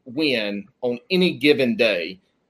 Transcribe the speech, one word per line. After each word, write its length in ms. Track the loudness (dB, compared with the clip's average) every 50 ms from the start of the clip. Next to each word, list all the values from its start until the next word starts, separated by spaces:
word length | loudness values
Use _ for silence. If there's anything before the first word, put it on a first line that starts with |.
| _
win 600 | -10 -4 -2 0 0 0 0 -2 -2 -4 -6 -8 -12 _ _
on 180 | -4 -4 -4 -6 -4 -2
any 260 | 0 2 2 2 0
given 420 | 2 2 4 4 4 2 0 2
day. 420 | 2 2 2 0 -2 -4 -8 -10 -14 _ _ _ _ _